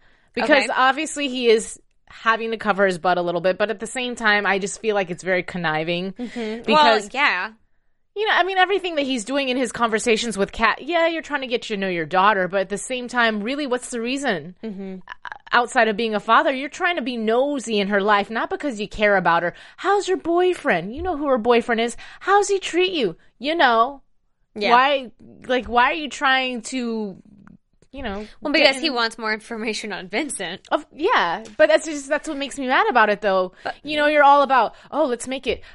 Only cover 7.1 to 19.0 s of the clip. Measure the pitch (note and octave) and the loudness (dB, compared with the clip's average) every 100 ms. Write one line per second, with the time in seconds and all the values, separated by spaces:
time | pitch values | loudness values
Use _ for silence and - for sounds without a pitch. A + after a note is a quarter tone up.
7.1 | B3+ C#4+ F3+ G#3+ A3 _ _ _ _ _ | -2 0 0 -6 -12 _ _ _ _ _
8.1 | G4+ G#4+ E4+ F4+ F#4+ F4+ G4 F#4 D#4 C4+ | -4 0 2 2 2 2 0 -2 -4 -2
9.1 | C4 G3+ C#4 C4 B3 A#3 - A#3 G#3+ A#3 | -4 -2 -2 -2 -2 -2 -2 0 0 2
10.1 | A3 A#3 F#3+ G3 - A3 - C4+ E4+ E4 | 0 0 -4 -4 0 0 0 -2 0 0
11.1 | D#4+ - C#4+ B3+ A#3 - G3+ F#3+ E3+ D#3 | -2 -6 -6 -4 -6 -4 -4 -4 -4 0
12.1 | F#3 G3+ G3+ F3+ G3 F#3+ G3+ - B3+ B3 | 4 4 4 0 -2 -2 -6 -6 -8 -4
13.1 | B3 A3+ G#3 G#3 C#4+ C#4 B3 - A#3+ A#3+ | 0 0 0 -4 -4 -4 -4 -6 -6 -4
14.1 | C4+ C#4 F3 F3+ F3+ A3 F#3 F#3+ F#3 - | -4 -2 -4 -6 -12 -12 -10 -12 -12 -16
15.1 | - - - - A#3+ A#3 C4 A3 G#3 A3+ | -16 -16 -16 0 0 2 2 2 2 -2
16.1 | G#3 G#3+ A#3+ D#4 C4 C#4+ - F4+ E4+ B3 | -2 2 4 4 -2 -6 -4 -2 -2 -4
17.1 | A#3+ G#3+ A#3+ C#4+ C#4 A3+ G#3 G3 G3+ G3+ | -4 0 2 2 -2 -2 -2 0 2 2
18.1 | G3+ G3+ A3+ E4 F#4+ D4 G#3 G3+ - | 2 0 -4 -4 -4 -6 -6 -8 0